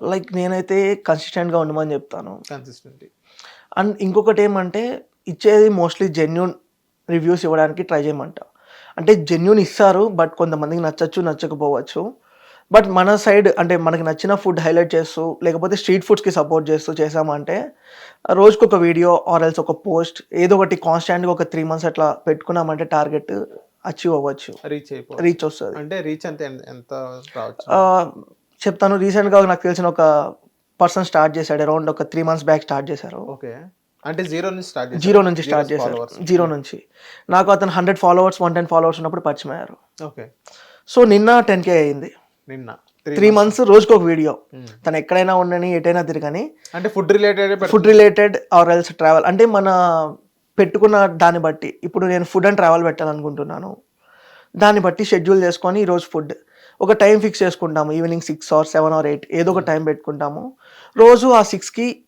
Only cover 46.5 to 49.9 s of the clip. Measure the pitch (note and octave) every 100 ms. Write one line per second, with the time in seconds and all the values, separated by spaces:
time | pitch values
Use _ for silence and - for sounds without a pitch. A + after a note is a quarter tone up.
46.5 | _ - E3+ G#3 G3 E3 G3+ G#3 G3 G3
47.5 | G3 F#3 G#3+ G3+ G#3+ G#3 G#3 G#3 F#3+ -
48.5 | F3+ E3+ F3 E3+ E3 D#3+ D#3+ F3+ F#3+ A3+
49.5 | G#3 F#3+ F#3 F3